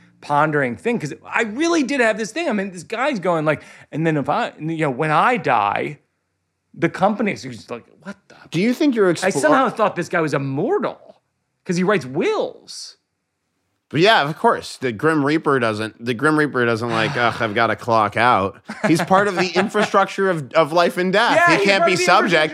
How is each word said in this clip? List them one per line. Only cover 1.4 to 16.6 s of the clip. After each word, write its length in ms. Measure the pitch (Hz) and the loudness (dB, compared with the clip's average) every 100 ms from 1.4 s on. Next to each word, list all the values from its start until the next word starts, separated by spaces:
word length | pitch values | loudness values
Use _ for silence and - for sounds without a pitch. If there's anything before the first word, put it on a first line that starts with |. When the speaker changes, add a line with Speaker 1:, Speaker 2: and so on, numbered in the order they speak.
Speaker 1:
really 400 | 226 220 339 339 | -4 -2 0 0
did 160 | 254 285 | 0 0
have 180 | 226 214 | 0 0
this 140 | 220 | -4
thing. 160 | 311 339 | -6 -4
I 60 | |
mean, 180 | 208 196 | -2 -4
this 120 | 175 | -10
guy's 360 | 151 220 277 240 | -10 -4 -4 -2
going 240 | 180 165 | -2 0
like, 200 | 151 147 - - - | 0 -2 -6 -20 -12
"And 160 | 143 165 | -4 0
then 80 | 156 | 0
if 140 | 131 | -2
I, 240 | 185 233 - | -2 -4 -6
you 200 | 156 165 | -8 -4
know, 140 | 156 | -4
when 200 | 123 156 | -2 0
I 240 | 151 208 247 | 2 2 0
die, 640 | 139 120 101 104 143 147 _ _ _ _ _ _ _ | 0 2 2 -2 -6 -8 _ _ _ _ _ _ _
the 140 | - 165 | -6 -4
company," 460 | - 190 208 208 131 | 0 0 0 -4 -4
so 140 | 135 | -10
he's 200 | 113 - | -14 -14
like, 160 | 120 - _ | -16 -16 _
"What 120 | 185 - _ | -20 -20 _
the?" 60 | - - | -20 -8
Speaker 2:
Do 120 | 160 | -2
you 120 | 220 | 0
think 220 | 247 302 226 | 2 0 4
you're 140 | 190 | 2
Speaker 1:
I 40 | |
Speaker 2:
explo- 280 | 160 185 - | 2 0 2
Speaker 1:
somehow 260 | 302 277 262 | 4 4 2
thought 280 | - 208 175 | 0 -2 -2
this 100 | 170 | -4
guy 140 | 180 | -2
was 120 | 160 | 0
immortal 880 | 143 139 135 220 403 202 - - - _ _ _ _ - | -2 -2 -4 -2 -2 -2 -8 -20 -20 _ _ _ _ -4
'cause 100 | 180 | -2
he 80 | |
writes 220 | 185 208 127 | 0 0 -2
wills. 880 | 139 330 415 202 - - - - - _ _ _ _ _ _ _ _ _ | -4 -2 -2 -4 -8 -18 -18 -18 -20 _ _ _ _ _ _ _ _ _
Speaker 2:
But 120 | 139 | 2
yeah, 200 | 190 220 143 | 4 6 2
of 100 | 160 | 0
course. 380 | 226 131 - - | 0 0 -4 -6
The 160 | 131 | -6
Grim 320 | 104 151 160 139 | -2 0 0 0
Reaper 340 | 160 156 135 | 0 0 0
doesn't, 440 | 117 107 110 - | 0 -2 -6 -8
the 100 | 117 | -6
Grim 240 | 117 143 151 | -2 2 2
Reaper 280 | 147 127 | 0 0